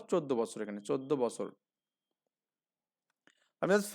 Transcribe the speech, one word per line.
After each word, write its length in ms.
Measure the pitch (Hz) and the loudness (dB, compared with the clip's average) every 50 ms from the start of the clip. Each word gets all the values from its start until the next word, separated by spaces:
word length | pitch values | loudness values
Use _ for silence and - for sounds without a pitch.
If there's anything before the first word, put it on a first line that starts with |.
| 226 - | 0 0
চোদ্দ 180 | 196 175 151 135 135 | 0 0 2 2 0
বছর 280 | 113 113 107 - 110 | 0 0 -2 -4 -8
এখানে, 180 | 107 104 104 104 | -6 -6 -6 -8
চোদ্দ 320 | 104 - 143 135 131 135 151 | -4 -2 -2 -2 0 -2 0
বছর। 340 | 131 120 113 - - 101 - - _ _ _ _ _ _ _ _ _ _ _ _ _ _ _ _ _ _ _ _ _ _ _ _ _ _ _ _ _ _ _ _ _ _ - _ _ _ _ _ _ | 0 0 -2 -2 -4 -8 -8 -10 _ _ _ _ _ _ _ _ _ _ _ _ _ _ _ _ _ _ _ _ _ _ _ _ _ _ _ _ _ _ _ _ _ _ -20 _ _ _ _ _ _
আমি 120 | - 165 196 | 2 4 4
just 160 | 208 202 202 - | 4 4 2 8